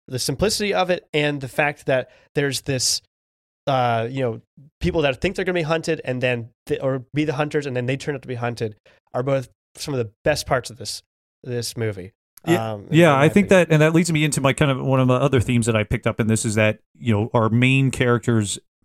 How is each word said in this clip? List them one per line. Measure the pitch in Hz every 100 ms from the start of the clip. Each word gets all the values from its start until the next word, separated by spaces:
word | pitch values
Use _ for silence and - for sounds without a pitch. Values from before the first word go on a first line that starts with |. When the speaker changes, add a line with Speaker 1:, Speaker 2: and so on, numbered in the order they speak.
| -
Speaker 1:
the | 127
simplicity | - 135 202 - 208
of | 185 180
it | 175 -
and | 151 147 147
the | 131
fact | - 147 147 -
that | 131 123 _ _
there's | 151 143 123
this, | - 131 - - - _ _ _ _ _ -
uh, | 131 123 117 117
you | 135
know, | 123 117 - _ - _
people | 170 170
that | 143 127
think | 180
they're | 196
gonna | 185 175
be |
hunted | 151 165 165 156
and | - 127
then | 127 120 117 _ -
th-, | 147
or | 135 135 120
be | 147
the | 151
hunters, | 143 147 151 143
and | 123
then | 123
they | 135
turn | -
out | 139
to | 123
be |
hunted, | 120 120 117 113 - _ _ _
are | 123
both | 131 135 123 _ _ -
some | -
of | 131
the | 107 -
best | 156 143 -
parts | 135 -
of | 113
this, | 107 - - _ _ _
this | 131 120 113 143
movie. | 110 98 92 _ _ _ -
Speaker 2:
Yeah, | 170 110
Speaker 1:
Um, | 104 -
in | 151
Speaker 2:
yeah, | 170
Speaker 1:
my | 135
Speaker 2:
I | 156
think | 202 196
Speaker 1:
opinion. | 190 160
Speaker 2:
that, |
and | 156
that | 156
leads | 165 170
me | 151
into | 151 151
my | 135
kind | 127 147
of | 135
one | 135 131
of | 127
the |
other | 127 139 131
themes | 117 120 113
that | 110
I |
picked | 104 120 113
up | 107
in | 110
this | 110
is | 117 104
that, | 107 107 _ _
you | 127
know, | 104 117
our | 120 110
main | 117 127 135 131
characters | - 123 120 - 113 101 - - _